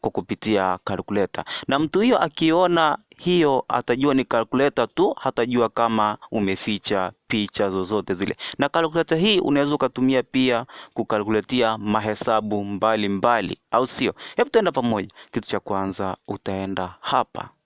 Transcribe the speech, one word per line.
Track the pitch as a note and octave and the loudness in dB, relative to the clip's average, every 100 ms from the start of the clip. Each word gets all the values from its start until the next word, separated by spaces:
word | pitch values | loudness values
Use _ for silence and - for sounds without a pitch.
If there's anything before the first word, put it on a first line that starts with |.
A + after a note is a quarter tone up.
kwa | - | -2
kupitia | - F2+ G2+ A2 G#2 F#2 F#2 | -4 -6 -6 0 2 2 -2
calculator. | - F#2+ - G2+ F#2 - E2 - - | -4 -6 -4 -2 -2 -4 -10 -10 -2
Na | C#3 | -2
mtu | D#3 F#3 | 0 2
huyo | A#3 A3+ | 2 2
akiona | E3 - D#3+ E3 F#3 E3+ D#3 - _ - | 0 0 2 4 2 2 2 0 _ -6
hiyo | - F3+ D3+ C3 - | 0 2 4 2 0
atajua | A#2+ - B2 C#3+ | -4 0 0 2
ni | C3+ A#2+ | 2 2
calculator | A#2+ A2+ B2+ C#3 - A#2 - | 0 0 2 2 2 -2 2
tu, | F#3 - | 0 0
hatajua | C3 - A#2+ B2 A2+ | -4 -2 0 2 0
kama | - A#2 A2 G#2+ G#2 - | 2 0 2 0 -2 -6
umeficha | A#2 G2 F#2+ - G#2 - G2+ F#2 - _ | -2 -2 -2 -4 -4 -2 -2 -2 -6 _
picha | A2+ G2+ - G2+ | -2 -2 -2 -2
zozote | F#2+ F2+ G#2 F#2 | -2 -2 -2 -2
zile. | F2+ F#2+ - - - | -4 -4 -4 -10 -4
Na | C#3+ | -2
calculator | E3+ D#3+ E3 E3 D#3+ | 0 0 0 0 2
hii | G3+ G3 | 2 2
unaweza | - C#3+ C#3+ D3 | 2 2 2 0
ukatumia | C3 - C3 C3 | -2 0 2 2
pia | A#2 C3 B2+ A#2 B2+ - - | 0 0 2 2 -2 -14 -14
kukalkulatia | - A2 G#2+ G#2 A2 G2+ B2+ A2+ A2 | -8 -2 0 2 0 0 2 2 0
mahesabu | G#2 G#2+ G#2+ G#2+ - A2 G#2+ G#2 | 0 0 0 -4 2 0 2 -4
mbalimbali, | G2+ G2+ A2 A2 G2+ G2 A#2+ A#2 F#2 - _ | -4 0 2 2 0 0 2 2 -2 -8 _
au | A2+ B2+ | 0 0
sio? | - A#2+ - - - | -2 -4 -4 -10 -2
Hebu | A#3+ | 2
twenda | A3+ F#3+ | 2 2
pamoja. | C#3 A#2+ G#2+ G2+ - - | 0 0 -2 -4 -12 -8
Kitu | - G#2+ | -8 -4
cha | G2+ | -6
kwanza | - G2 F#2+ F#2+ G2 F#2 - | -4 -4 -4 -4 -6 -6 -10
utaenda | G2+ - F#2+ F#2+ F#2+ F2+ F2+ | -10 -6 -6 -4 -6 -6 -10
hapa. | - B2+ A#2 - - _ | -4 -2 -2 -8 -14 _